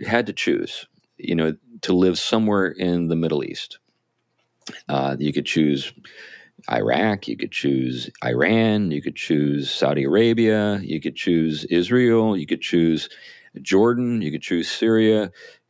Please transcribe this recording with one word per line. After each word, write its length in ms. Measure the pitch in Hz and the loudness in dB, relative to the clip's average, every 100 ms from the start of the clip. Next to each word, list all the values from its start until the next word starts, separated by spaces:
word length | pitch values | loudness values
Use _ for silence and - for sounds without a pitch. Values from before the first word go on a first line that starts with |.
| - | -2
had 200 | 113 107 | 0 0
to 60 | |
choose, 540 | - - 76 - - - _ _ _ | -4 -2 -2 -2 -10 -16 _ _ _
you 160 | - | -4
know, 200 | 85 80 78 _ - | 0 0 -2 _ -10
to 100 | - | 0
live 240 | 90 92 85 | 4 4 2
somewhere 480 | - 113 107 101 92 | 0 0 2 2 0
in 400 | - 90 87 82 | -2 0 0 0
the 80 | 82 | 0
Middle 280 | 82 76 | 0 -2
East. 340 | - - - - _ _ _ _ _ _ _ _ - - - | -4 -8 -14 -18 _ _ _ _ _ _ _ _ -20 -16 -6
Uh, 280 | 69 67 65 | -2 -2 -2
you 140 | 73 | -2
could 140 | 73 - | -2 -2
choose 460 | - 76 69 - - - - - - - _ - | 2 2 2 -4 -12 -20 -20 -20 -20 -20 _ -4
Iraq, 560 | 60 53 67 110 101 - | -2 0 2 2 0 -4
you 80 | - | -8
could 160 | - | -8
choose 580 | - 71 65 64 62 60 - | -4 0 0 0 -4 -8 -8
Iran, 640 | 62 60 80 113 113 107 98 | -4 0 2 2 2 2 0
you 120 | 73 | -4
could 140 | - - | -6 -8
choose 540 | - 76 73 71 69 | -2 0 2 0 -4
Saudi 340 | - 69 71 | -2 0 0
Arabia, 720 | 69 95 117 117 110 107 104 101 | 2 4 4 4 2 2 0 -2
you 180 | 95 78 | -4 -6
could 160 | 73 - | -6 -6
choose 480 | - 85 80 76 - | 0 2 2 -2 -2
Israel, 680 | 85 90 123 123 113 110 95 | 0 2 2 4 4 2 0
you 100 | 76 | -2
could 160 | 82 | -6
choose 460 | - 87 82 80 - - - - - - | -2 2 2 2 -4 -16 -20 -20 -20 -16
Jordan, 600 | - 95 113 120 120 117 | 0 4 4 2 -2 -4
you 80 | 80 | -4
could 120 | 76 | -6
choose 280 | - 87 - | -4 -4 -4
Syria, 600 | - 113 110 110 107 98 - - - _ | -2 2 4 4 4 0 -8 -20 -20 _